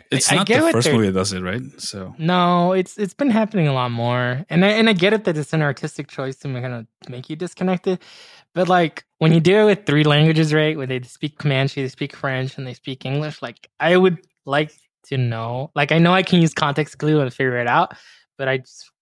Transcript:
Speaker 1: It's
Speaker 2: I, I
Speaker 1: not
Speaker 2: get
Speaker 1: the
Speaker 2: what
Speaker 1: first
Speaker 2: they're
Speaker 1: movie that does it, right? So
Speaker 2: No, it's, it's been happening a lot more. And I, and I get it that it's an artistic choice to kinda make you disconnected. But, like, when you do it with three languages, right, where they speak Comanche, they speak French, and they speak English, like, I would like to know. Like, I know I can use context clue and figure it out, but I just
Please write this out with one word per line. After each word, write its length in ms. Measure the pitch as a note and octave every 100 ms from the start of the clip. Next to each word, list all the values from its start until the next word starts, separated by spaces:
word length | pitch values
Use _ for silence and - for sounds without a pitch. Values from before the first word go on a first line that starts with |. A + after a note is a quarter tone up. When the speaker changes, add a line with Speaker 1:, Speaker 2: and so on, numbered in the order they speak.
| -
Speaker 1:
It's 200 | C3+ -
Speaker 2:
I, 40 | F#3+
I 20 |
Speaker 1:
not 100 | G3
Speaker 2:
get 120 | B3
Speaker 1:
the 40 |
Speaker 2:
what 80 | E4
Speaker 1:
first 120 | A#3 D#3+
Speaker 2:
they're 80 | B2
Speaker 1:
movie 120 | G2+
that 60 | F#2+
does 140 | F#2+
it, 80 | F#2
right? 200 | F2+ A2 C3 -
So 380 | - G2+ F#2+ A2+
Speaker 2:
No, 540 | D#3+ F3+ F3 F3 F3
it's, 260 | F#3+ F#3 -
it's 160 | G3+
been 160 | - C#4+
happening 380 | A3 G#3+ G#3 D3+
a 60 |
lot 180 | C3 B2
more. 540 | A#2 A#2+ B2 B2 B2+ F#3
And 140 | D3
I, 60 | G3
and 200 | G#3+ A3+
I 40 |
get 180 | F#3+ F3+
it 120 | G#3+ G#3
that 120 | D#3
it's 140 | C#3+
an 80 | D#3+
artistic 460 | D3 C3 D#3 - C#3+
choice 300 | - C3+ C3+
to 100 | C#3+
kinda 400 | B2+ B2+ A#2+ A2+ _ -
make 200 | B2 -
you 60 | D#3
disconnected. 640 | F3+ - F#3 F3+ - F3+ - - - - _ E3+
But, 140 | F3+
like, 340 | F3+ E3 - - -
when 160 | D#3+
you 80 | E3
do 160 | D#3+ G3+
it 80 | G#3+
with 200 | G3 -
three 180 | D3 D3+
languages, 480 | D3 D#3+ D#3+ D#3
right, 240 | D#3 D3+ D#3
where 100 | C3
they 140 | B2+
speak 360 | B2 - D3+ -
Comanche, 440 | D3+ C3 C3+ -
they 80 | C3
speak 260 | - D3 -
French, 420 | C#3 C3 C3 -
and 80 | C3
they 80 | A#2+
speak 300 | - B2+ C3
English, 360 | C#3+ D3+ D3
like, 280 | A#2+ A2+ _ -
I 180 | D#3 F3+
would 220 | F#3 E3 _ _ -
like 260 | C#3 D#3 _ _ _ -
to 100 | C3+
know. 520 | A#2+ A2+ A2+ B2 C#3+ D3
Like, 160 | D3
I 60 | D#3+
know 140 | E3+
I 100 | F#3
can 160 | F3+ F3+
use 120 | D#3+
context 440 | - D3+ C#3+ D3+ -
clue 220 | D3+ D#3
and 140 | C3
figure 240 | - C3 B2
it 100 | A#2+
out, 260 | C#3+ F3+ - - - _ -
but 100 | C3+
I 120 | C3
just 300 | B2+ - - _